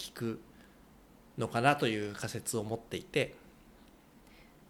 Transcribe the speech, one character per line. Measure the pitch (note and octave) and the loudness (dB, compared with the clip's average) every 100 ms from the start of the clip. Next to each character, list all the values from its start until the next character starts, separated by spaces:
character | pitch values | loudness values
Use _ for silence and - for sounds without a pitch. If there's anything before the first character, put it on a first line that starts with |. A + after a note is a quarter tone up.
| - | -8
く | - A#2 A2 - - - - - - - - - - | -4 -4 -4 -10 -20 -20 -20 -20 -20 -20 -20 -14 -6
の | A2+ | -2
か | A#2 | 4
な | C3 | 4
と | C#3+ B2+ | 6 4
い | G#2+ G#2 | 2 -2
う | |
仮 | G2+ A2+ | -4 -6
説 | A2 - A#2 | -4 -2 -2
を | |
持 | G#2+ A2+ | -2 -4
っ | |
て | - - | -4 -8
い | |
て。 | - D3+ A#2+ - - - - - - - - - - - - - - | -2 0 0 -4 -20 -20 -20 -20 -20 -20 -20 -20 -20 -20 -20 -20 -20